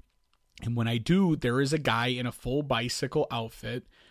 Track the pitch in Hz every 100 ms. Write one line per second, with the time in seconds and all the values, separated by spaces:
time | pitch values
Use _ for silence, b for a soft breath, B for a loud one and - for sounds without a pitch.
0 | _ _ _ _ _ - 117 117 113 117
1 | 110 180 190 156 127 123 139 160 131 113
2 | 123 123 123 - 127 135 143 113 120 -
3 | 139 156 147 123 113 - 120 123 - b
4 | b